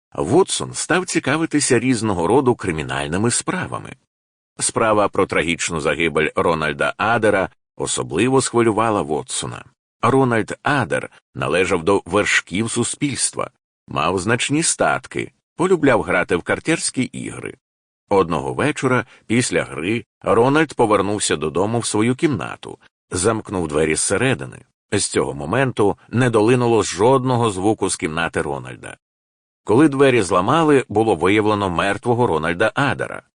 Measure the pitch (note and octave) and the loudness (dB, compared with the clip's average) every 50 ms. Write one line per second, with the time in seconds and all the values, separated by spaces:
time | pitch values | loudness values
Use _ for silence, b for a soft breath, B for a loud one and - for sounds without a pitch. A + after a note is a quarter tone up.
0 | _ _ - - D2 D#2+ B2+ F3+ - - - - - - B2 - - - D#3 F3+ | _ _ -6 -6 -2 2 4 4 4 2 0 -6 -6 -8 -8 -6 -4 -2 -2 -2
1 | F#3 - - E3 - C#3 C#3+ D#3+ E3 - - D3 - - B2+ A#2 A#2+ C3 B2+ G2+ | -2 -2 -4 -2 -2 0 0 0 0 0 0 0 2 2 2 2 2 2 0 0
2 | A2 A2 F#2 F2 E2 F2 A#2 D3 C3+ B2 A#2 - - F#2 D#2+ D#2 C#2 B1+ C2 C#2 | 0 -2 0 0 2 2 4 4 4 2 0 0 -2 -4 -4 -4 -4 -6 -6 -6
3 | C#2+ D2 E2 G2 A2 A#2+ - - - - F#3 F3+ B2+ - A#1 G#1+ G#1 - - - | -4 -4 -2 0 0 0 0 -2 -4 -4 -6 -6 -6 -8 -8 -10 -12 -12 -18 -20
4 | _ _ _ _ _ _ _ _ _ _ _ - - - - A#2 A2+ A2 G#2+ G#2 | _ _ _ _ _ _ _ _ _ _ _ -6 -6 -2 0 0 2 2 4 2
5 | G2+ G2 - G2+ F#2 - - F2+ D#2 F2 E2 - - - F2 D#2 C#2+ D#2 D2 D2 | 2 2 0 0 0 0 0 0 0 0 -2 -4 -4 -4 -4 -2 -2 -2 0 0
6 | E2+ D#2+ D2 D#2 D#2 D2 - F#2+ F#2 F2+ E2 D#2 D#2 D2+ D2 C#2+ D2 D2 - - | 0 0 0 0 0 0 0 0 0 0 0 0 -2 -2 -2 -2 -4 -4 -2 -2
7 | G2 A2 A#2 A2+ G#2+ G#2+ G2+ F#2+ F2+ - _ _ _ _ _ - C#2 - - - | -2 0 0 2 2 2 2 2 0 -4 _ _ _ _ _ -8 -6 -4 -4 -4
8 | B1+ - - F2 A#2 C3 C3 C3+ A#2+ - - A2+ A2+ A2+ G2+ G#2+ A2+ A#2 G#2 F#2+ | -6 -4 -2 0 0 2 2 2 0 2 2 2 2 2 2 2 0 0 0 0
9 | D2+ C#2+ D2+ C#2 - - - - C#2+ B1+ A#1 G1+ - _ _ _ _ _ _ _ | -2 -2 -4 -6 -6 -6 -8 -8 -8 -8 -10 -12 -16 _ _ _ _ _ _ _
10 | - A#2 C3+ C3+ C3+ B2 A#2 A2 G2+ - - - - B2+ C#3+ C#3 A2 C#2+ C2+ B1 | 0 2 4 4 2 2 2 0 -2 -4 -6 -6 -2 -2 0 0 0 -2 -4 -4
11 | - - b b b _ - B1 C2 C2+ D#2+ F2+ F#2 F2 F#2+ E2+ D#2+ F#2 G2+ F2+ | -6 -8 b b b _ -10 -6 -4 0 0 0 2 2 0 0 2 2 2 2
12 | - E2 F2+ G#2 F#2 - - - - - F2 G2 A2+ A2+ - A#2+ A2 - - - | 0 0 0 0 0 2 0 -2 -2 -2 -4 -4 -2 -2 -2 -2 -2 -4 -4 -4
13 | D3 C#3+ A2+ - - - - - - - _ _ _ _ _ _ _ - C#2+ C#2 | -4 -4 -2 -2 -4 -4 -4 -6 -8 -8 _ _ _ _ _ _ _ -8 -4 -2
14 | D#2 E2+ F#2+ F#2+ F2 G#2+ A#2+ A#2 - - C#3 D#3 E3 - - - G2 E2 C#2 B1+ | 0 0 0 0 0 0 0 0 0 0 0 0 0 0 0 0 2 0 0 -2
15 | - - - B1+ A1+ - _ _ _ _ _ - E3 F#3+ F#3+ D#3+ C#3+ C3+ A#2+ G2 | -4 -8 -8 -8 -8 -8 _ _ _ _ _ -2 0 2 2 2 4 4 2 2
16 | - F#2 F2+ F2+ E2 - F#2 E2+ - - G2+ F#2 - D#3 E3 - - - - - | 2 0 0 0 0 0 -2 -2 0 -2 -4 -2 -2 -2 -2 -2 -2 -4 -4 -4
17 | - - - C2 A1 G#1+ - - - G1+ - - _ _ _ _ _ _ _ _ | -6 -6 -6 -10 -10 -10 -10 -12 -12 -14 -14 -16 _ _ _ _ _ _ _ _
18 | _ - E2 G2 F2+ E2 E2 C#2+ C2+ C2 B1+ D2 A2+ D3+ D3 - C#3+ B2 B2+ A#2 | _ 0 2 2 2 2 0 -4 -4 -4 -2 -2 -2 -2 -2 -2 0 0 0 0
19 | - b b b b b A2 B2+ A#2+ - F2 D#2+ C2 - C#2 C#2+ D#2+ G2 A2+ A#2 | -2 b b b b b 0 0 0 0 0 -2 -2 -4 -6 -6 -4 -4 -4 -4
20 | - _ _ _ - F#2 G2+ A2+ A#2 C3+ C#3 D#3 D#3+ - - - B2 G#2 G#2 F#2+ | -6 _ _ _ -2 2 4 4 4 4 4 2 0 0 0 0 2 2 2 2
21 | F#2 G2+ G#2+ G2+ - - F2+ D2 D#2 D2+ C#2 E2+ G2 G#2+ A#2 A#2 G#2+ - - G#2+ | 2 0 -2 -2 -2 -2 -2 -2 -2 -2 -2 -2 -2 -2 -2 -4 -4 -2 0 0
22 | A2 A#2+ B2+ - E3 D3+ B2+ E2+ B1+ G#1+ - - - - - - b b b _ | 0 0 0 0 0 0 0 -2 -6 -8 -10 -12 -16 -18 -18 -18 b b b _
23 | _ - - F2 F2 A2+ A2+ G#2+ - - G2 F#2 E2+ D2+ C#2+ D2+ D#2+ D#2 D#2 D#2 | _ -8 -4 -2 0 0 0 -2 -4 -6 -4 -4 -4 -2 0 0 0 0 0 0
24 | - - G2 F#2+ B2 C3+ A2+ C2+ C2 B1 - - - _ _ _ _ - A2 G2+ | -2 -2 -2 0 0 0 -2 -2 -6 -12 -16 -20 -20 _ _ _ _ -4 -4 -2
25 | - - - G2 C#2+ C#2 C2+ C#2+ C#2+ D#2 G#2+ B2+ C#3 B2+ - - G#2 G2 F2 b | -2 -2 -2 -2 -2 -2 -4 -6 -6 -2 0 0 0 0 0 0 0 0 0 b
26 | b b b A#2 C3 B2 A2+ G#2+ G#2 A#2 B2+ B2 B2 A#2 A2+ G#2+ F#2 - - F2 | b b b 0 2 2 4 4 4 4 4 4 4 2 2 2 2 0 0 2
27 | G#2 B2 C3+ C3 B2 C3 B2+ A#2 A#2+ A2 F#2+ F#2 F#2 A2 G#2+ - G2+ F2+ - - | 4 4 4 4 2 0 0 0 0 0 -2 0 0 0 0 0 -2 -4 -2 -4
28 | F#2 D#2+ D#2 E2 E2 D#2 - F2 D#2 D2 C#2 C2+ B1+ B1+ B1 - - - - - | -6 -4 -4 -4 -4 -2 -2 -4 -4 -4 -6 -8 -10 -14 -16 -16 -18 -18 -20 -20
29 | _ _ _ _ _ _ _ _ _ _ _ _ - - G#2 C3+ D#3+ D3 C#3 C3+ | _ _ _ _ _ _ _ _ _ _ _ _ 0 2 4 6 6 6 6 4
30 | C#3+ C3+ B2 A#2 F#2 - F#2 F2+ F#2 A2+ D3 E3 D#3+ D3+ C#3+ B2+ - - G#2 G#2+ | 4 6 6 4 2 2 2 2 2 2 2 2 4 4 4 4 2 2 0 2
31 | A2+ A2 F#2+ D2+ E2+ F#2 G#2 A2 G#2 G#2+ G#2+ G2+ G2+ F#2 E2+ E2 F#2+ G2+ G2+ - | 2 2 2 2 2 2 4 4 4 2 2 0 0 -2 -2 0 0 -2 -2 -2
32 | - A#2+ A#2+ A#2 B2 G#2 D#2+ D#2 D#2 E2+ E2+ F2 A2 G#2+ - - C#3+ B2 E2 C2 | -2 0 0 2 2 2 0 0 0 -2 0 0 0 0 0 0 0 0 -2 -4
33 | A#1+ - - - - _ _ | -6 -8 -10 -14 -16 _ _